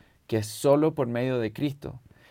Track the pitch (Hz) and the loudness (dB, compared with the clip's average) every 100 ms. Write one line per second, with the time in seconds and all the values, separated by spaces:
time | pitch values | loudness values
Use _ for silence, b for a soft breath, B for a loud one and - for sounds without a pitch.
0 | b b - 110 107 - 143 147 156 156 | b b -4 -2 -2 -2 4 4 4 0
1 | 120 120 131 127 110 104 147 139 - - | -2 -2 0 0 -2 -2 -4 -4 -12 -14
2 | - b b | -18 b b